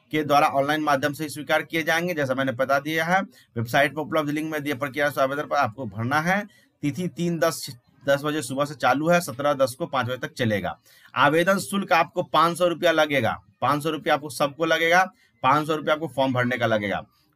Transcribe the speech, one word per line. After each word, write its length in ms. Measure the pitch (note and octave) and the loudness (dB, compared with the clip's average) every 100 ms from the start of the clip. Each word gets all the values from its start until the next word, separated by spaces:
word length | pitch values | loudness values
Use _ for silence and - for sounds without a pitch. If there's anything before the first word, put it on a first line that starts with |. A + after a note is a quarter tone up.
| _ | _
के 120 | D#3 | -2
द्वारा 220 | D3+ C#3+ D3+ | 2 4 4
ऑनलाइन 340 | C#3 C#3 D#3 | 2 0 0
माध्यम 320 | D3+ C3+ D3 | 2 2 0
से 160 | D3+ D3+ | -4 -8
स्वीकार 340 | D3+ C#3+ D#3 | -8 0 0
किए 200 | C#3+ E3 | 0 -2
जाएंगे, 320 | D#3+ E3 F3 | 0 0 0
जैसा 200 | D#3 C3+ | -2 -2
मैंने 180 | C3 C3+ | 0 -2
बता 260 | A#2+ C3 C#3 | 0 2 0
दिया 260 | C#3+ D#3+ | 0 -2
है। 180 | E3 F#3 G3 - _ A#2 | 2 0 0 -10 _ -8
वेबसाइट 380 | A#2 C#3+ D3 | 0 2 2
पर 60 | C#3+ | 0
उपलब्ध 300 | C#3+ D#3 D3 | -4 -2 -2
लिंक 220 | D3+ D#3 | -4 -4
में 100 | D#3 | -4
दिए 120 | C#3+ | -4
प्रक्रिया 360 | C3 C#3+ C#3 D3 | -4 -4 -2 -2
से 100 | C#3+ | 0
आवेदन 220 | C3+ C#3+ | 0 -2
पर 140 | C#3 D3 | -2 -2
आपको 300 | B2+ C3+ A#2 | -2 -4 -10
भरना 340 | G2 A#2 D3 | -6 -2 0
है। 460 | E3+ G3 G#3 _ _ _ | 0 -2 -4 _ _ _
तिथि 260 | D3 C3 F3+ | -6 -4 -6
तीन 300 | - F3 E3 | -4 -4 0
दस, 380 | E3 D#3 - - _ _ C#3 | -2 -2 -10 -16 _ _ 0
दस 140 | C#3 | 0
बजे 180 | D3 D3+ | 0 -4
सुबह 220 | - C3+ | -4 -4
से 100 | C#3+ | -4
चालू 340 | C#3+ B2+ C3+ D#3 | 0 0 2 2
है, 120 | F3 | 2
सत्रह 320 | E3+ B2+ C#3+ | 0 -2 -2
दस 220 | C#3 C3+ - | 2 0 -2
को 80 | B2+ | -4
पाँच 200 | C3+ A#2+ | -4 -4
बजे 100 | B2 | -6
तक 160 | D3+ | -8
चलेगा। 460 | - A#2 G2+ E2+ - _ _ _ | -2 -2 0 -4 -8 _ _ _
आवेदन 440 | A#2+ C#3+ D#3+ F3 G3 | 2 4 4 2 0
शुल्क 340 | - G3 F#3 | -2 -4 2
आपको 300 | E3 E3+ - | 2 2 -2
पाँच 360 | - D#3 E3 E3+ | 0 2 2 2
सौ 100 | F3 | 0
रुपया 240 | D3+ E3 | 2 2
लगेगा, 480 | D#3+ D#3 C#3 G#2+ E2 _ _ | 4 2 2 0 -4 _ _
पाँच 220 | B2 D3 | 0 0
सौ 80 | D#3 | -2
रुपया 240 | D3+ D#3+ | -2 0
आपको 160 | D3 D3 | 0 -2
सबको 340 | - C#3+ C3 | -4 -4 -2
लगेगा, 400 | E3 D#3+ E3 F3 F#3+ - _ _ | 0 2 4 4 2 -4 _ _
पाँच 240 | - D3 D#3 | 2 2 0
सौ 100 | D#3 | -2
रुपया 180 | D3+ | -2
आपको 140 | D3+ D#3+ | -2 -2
फॉर्म 240 | - C3+ | -2 0
भरने 260 | B2 B2 B2 | 2 0 0
का 80 | A#2 | 0
लगेगा, 380 | A2 G2+ F2 - _ _ | 0 -2 -6 -8 _ _